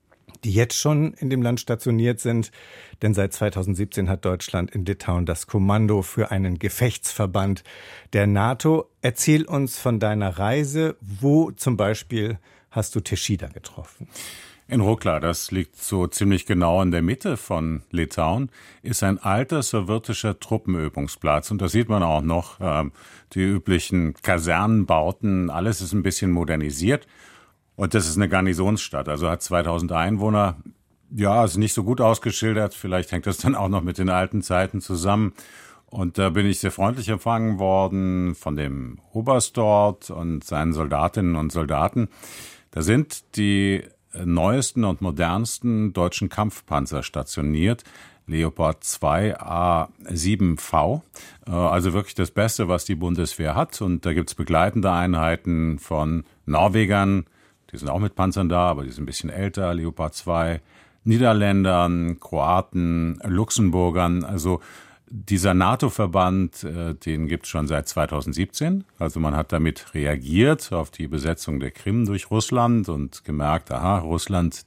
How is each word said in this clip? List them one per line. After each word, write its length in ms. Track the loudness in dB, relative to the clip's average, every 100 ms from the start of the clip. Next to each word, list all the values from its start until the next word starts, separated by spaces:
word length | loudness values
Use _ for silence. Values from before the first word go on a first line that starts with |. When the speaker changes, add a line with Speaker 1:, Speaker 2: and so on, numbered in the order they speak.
| _ _ _ -10
Speaker 1:
die 100 | -2
jetzt 240 | 2 2 0
schon 340 | 0 2 0
in 160 | -2 -2
dem 140 | 0
Land 180 | 0 0
stationiert 580 | -2 -2 0 2 2 0
sind. 340 | 0 -2 -2 -8 -20 -20 -20 -2
Denn 100 | 0
seit 220 | 2 0
zweitausendsiebzehn 720 | 0 -2 0 -2 -2 -2 -2 -2
hat 160 | 0
Deutschland 460 | -2 -2 -2 -4 -2
in 160 | -4 -4
Litauen 400 | -4 -2 0 0
das 200 | -4 -2
Kommando 540 | 0 2 4 4 2
für 300 | 0 -2 -2
einen 280 | 0 -2 -2
Gefechtsverband 1040 | -4 0 0 -2 -6 -2 -2 0 0 -2 -6 -20 -20 -20 -2
der 120 | 2 4
nato. 640 | 4 2 2 2 2 0 _
Erzähl 420 | -2 0 4 4
uns 340 | 2 -2 -2 -2
von 220 | -2 0
deiner 380 | 0 0 0 0
Reise. 580 | 0 0 0 0 -2 -4
Wo 480 | -10 -2 4 4 4
zum 260 | -2 -2 2
Beispiel 600 | 0 0 -4 -4 -2 -6 _ _ _
hast 240 | -4 -4
du 60 | -4
Teschida 480 | -4 -4 -2 -4 -6
getroffen? 600 | -14 -18 -18 -18 -18 -18 -16 -16 -18 -20 -20 -2
Speaker 2:
In 120 | 2
Rukla, 400 | 4 2 2 0
das 320 | 0 -2 -4
liegt 280 | -4 -4 -8
so 280 | -4 0 0
ziemlich 360 | 0 2 2
genau 380 | 2 2 4 4
in 80 | 2
der 100 | 2
Mitte 360 | 0 0 -4 -4
von 460 | -4 -4 -4 -6 -6
Litauen, 580 | -4 -2 0 0 0 -4 -8 -20 -12
ist 220 | -6 0
ein 180 | 0 0
alter 400 | 0 0 0 -2
sowjetischer 800 | 0 -2 -2 -4 -4 -4 -4 -4
Truppenübungsplatz. 1120 | -4 -4 0 -2 -2 -4 -8 -4 0 0 0
Und 100 | -2
da 60 | 0
sieht 200 | 0 2
man 140 | 2
auch 200 | 2 2
noch, 360 | 0 -2 -4 -6
ähm, 300 | -2 -2 -2 -8 -20 -20 -8
die 100 | -2
üblichen 720 | 0 0 2 0 2 0 0
Kasernenbauten. 1400 | -2 0 0 2 2 4 2 4 2 0 -2 0 0 0
Alles 300 | -2 -2 -2
ist 120 | -2
ein 100 | -2
bisschen 300 | 0 0 0
modernisiert. 720 | 2 0 -2 -2 0 2 0 -2 -20 -20 -20 _ _ _ -4
Und 180 | 0
das 140 | 2 2
ist 80 | 0
eine 120 | 2
Garnisonsstadt, 800 | 2 2 2 0 0 -4 -6 -4
also 200 | -2 -2
hat 120 | -2
zweitausend 500 | -2 0 0 -2 -2
Einwohner. 640 | 0 0 0 2 2 2 -2 -14 -20 _ _ -10
Ja, 300 | -2 2 4
ist 140 | 2 2
nicht 160 | 0
so 100 | 0
gut 160 | 0 2
ausgeschildert. 720 | 2 2 -2 -2 0 0 -2
Vielleicht 380 | -4 -4 -4 -2
hängt 140 | -4 -2
das 80 | -2
dann 180 | 0
auch 140 | 0 0
noch 140 | 0
mit 160 | -2 -2
den 100 | 0
alten 340 | 2 0 -2
Zeiten 380 | 0 0 0 -4
zusammen. 520 | -6 -2 2 2 0 -4 -20 -20 -20 -20
Und 340 | _ -6 -4 0
da 120 | 0
bin 140 | 2
ich 140 | 2 2
sehr 140 | -2
freundlich 360 | 0 -2 -2 -4
empfangen 520 | -4 0 0 0 0
worden 720 | 2 4 2 0 0 0 -2
von 220 | -2 -4 -4
dem 420 | -4 -6 -10 -14 _
Oberst 440 | -4 2 2 0 0
dort 540 | 4 6 4 0 -10
und 320 | -8 -6 -6
seinen 300 | -4 -2 0
Soldatinnen 640 | 0 -2 0 0 0 0 0
und 160 | -2
Soldaten. 560 | -2 -2 0 0 0 -4 -6 -20 -18 -20 -20 _
Da 100 | -4
sind 540 | 2 2 0 -6 -10 -2
die 480 | 2 2 2 0 -4 _ _ -6
neuesten 600 | 0 2 2 2 0 0
und 180 | 0 0
modernsten 920 | -4 0 0 0 -4 -4 -2 0 0
deutschen 380 | 0 -2 0 -4
Kampfpanzer 720 | -2 -2 -4 -4 -2 -2 -6
stationiert. 840 | -6 -8 -6 -4 -2 2 2 0 -6 -20 -20 _ -6
Leopard 560 | -2 0 0 0 0
zwei 560 | -6 -2 0 2 0 -4
A 520 | -6 -2 0 0 -2 -8 -8
sieben 480 | -4 0 2 2 0
V, 460 | 0 2 2 0 -6 -20 -20 -16 -6
äh, 40 |
also 420 | 0 2 2 2
wirklich 220 | 0 -2
das 160 | -4 -2
Beste, 360 | 0 0 0 0
was 200 | 0 -2
die 80 |
Bundeswehr 600 | -4 -2 -2 -2 -4 -2
hat. 280 | -2 -2 -4
Und 240 | -2 -2 -2
da 80 |
gibt's 200 | -2 -2
begleitende 560 | -4 0 2 2 2 2
Einheiten 880 | 2 2 2 2 0 0 0 0 -2
von 460 | -4 -2 -2 -2 -6 _ -2
Norwegern, 800 | 2 4 4 4 4 4 0 -2 _ _ _ _
die 60 | -10
sind 140 | -4
auch 100 | -2
mit 140 | -2
Panzern 340 | 0 0 0 2
da, 200 | 2 2
aber 140 | 0
die 60 | -6
sind 120 | -8
ein 40 | -10
bisschen 220 | -8 -8
älter, 460 | -6 -6 -4 -4
Leopard 400 | -2 -4 -4 -6
zwei, 480 | -6 -2 0 0 -2 -8 -20 _ _
Niederländern, 1120 | 2 4 6 4 4 2 4 4 2 0 -2 -6
Kroaten, 1000 | -6 -2 2 2 0 -2 0 0 -2 -4
Luxemburgern. 1000 | -2 -2 0 2 2 4 2 2 2 0
Also 360 | -2 -2 -2 -2 -4 -20 -20 _ -16
dieser 460 | -10 -2 2 4
nato-Verband, 1120 | 4 4 2 0 0 0 2 2 2 0 -4
äh, 300 | -10 -6 -6
den 340 | -6 -4 -4 -2
gibt's 200 | -4 -4
schon 200 | -4 0
seit 180 | -2 -2
zweitausendsiebzehn. 960 | -2 -2 -2 -4 -4 -4 -2 -2 -2 -4 -6
Also 220 | -4 -2
man 160 | 0 0
hat 160 | 0
damit 420 | 0 0 -2 -8
reagiert 800 | -4 -2 -2 0 4 4 4 -2
auf 180 | -6 -6
die 160 | -8 -6
Besetzung 540 | -4 -2 -4 -4 -6
der 100 | -6
Krim 360 | -6 -2 0 0
durch 260 | -2 -2
Russland 560 | -2 0 2 4 2 0
und 340 | -4 -6 -10
gemerkt, 460 | -6 -2 0 0 -2
aha, 280 | -2 0 0
Russland 640 | 0 -4 -2 0 0 -2